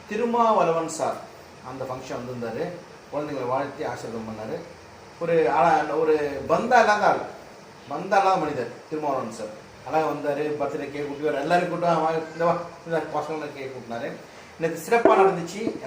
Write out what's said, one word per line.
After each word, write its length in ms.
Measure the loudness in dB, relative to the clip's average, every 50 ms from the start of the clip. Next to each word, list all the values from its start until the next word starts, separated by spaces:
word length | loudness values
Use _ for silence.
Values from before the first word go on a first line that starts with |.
| -12 -6
திருமாவளவன் 840 | -4 -2 0 0 0 2 2 2 4 4 4 2 2 0 -2 -4
சார் 280 | -4 -4 -2 -4 -4 -6 -10 -16 -18 -20 -20 -20 -20 -18 -16 -14
அந்த 160 | -10 -10 -8
ஃபங்க்ஷன் 360 | -8 -8 -8 -8 -8 -8 -8
வந்திருந்தாரு, 440 | -8 -8 -8 -8 -8 -6 -6 -6 -6 -6 -8 -12 -16 -18 -20 -20 -16 -8
குழந்தைங்களை 400 | -6 -6 -6 -4 -6 -6 -2 -2
வாழ்த்தி 360 | -2 -2 -2 -4 -6 -6 -6
ஆசீர்வாதம் 440 | -6 -6 -8 -8 -10 -8 -8 -8 -8
பண்ணாரு. 280 | -10 -10 -8 -8 -8 -8 -10 -12 -18 -20 -20 -20 -20 -20 -20 -18 -12 -6
ஒரு 300 | -2 2 4 4 4 4
அழ-, 500 | 6 6 6 6 6 4 2 2 0 0
ஒரு 160 | 4 4 4 4 2 0 -4 -4 0 0
பந்தா 320 | 2 2 4 6 6 6
இல்லாத 260 | 8 6 4 4 4
ஆள், 180 | 2 2 2 -2 -8 -12 -16 -18 -20 -20 -20 -20 -20 -20 -20 -12 -10
பந்தா 300 | -8 -6 -2 2 4 4
இல்லாத 180 | 6 6 4
மனிதர் 360 | 4 2 -2 -2 -4 -4 -6 -6 -14 -12 -8
திருமாவளவன் 440 | -6 -4 -2 -2 -2 -2 -4 -6 -8
சார். 200 | -8 -10 -10 -10 -14 -18 -20 -20 -16 -10
அழகா 220 | -2 0 2 2 2
வந்தாரு, 360 | -2 -2 -2 -2 -2 0 0 -2
பர்த்டே 400 | -2 -2 -2 -4 -4 -6 -6 -6
கேக் 160 | -6 -6 -6 -6
கூட்டி 160 | -6 -2 -2
வர 160 | 0 0 0
எல்லாரும் 300 | 0 2 4 4 2 2
கூட்டு 160 | -2 0 2
வா, 260 | 2 2 4 2 2 0 0 -4 -6
இந்த 140 | -4 0 2
வா, 80 | 2 2 0 -2 -8 -12 -14 -8
இந்த 120 | -2 -2 -2 -2 -2 -4
பசங்களை 340 | -6 -4 -4 -6 -8 -8 -8 -10
கேக் 180 | -10 -10 -10
கூட்டினாரு. 380 | -10 -12 -10 -10 -8 -8 -6 -8 -8 -10 -14 -18 -18 -20 -20 -18 -10 -4
நேத்து 220 | -4 -4 -4 -4
சிறப்பா 340 | -2 2 2 6 8 8 8
நடந்துச்சு. 460 | 8 8 6 4 2 -4 -6 -6 -4 -4 -4 -4 -4 -4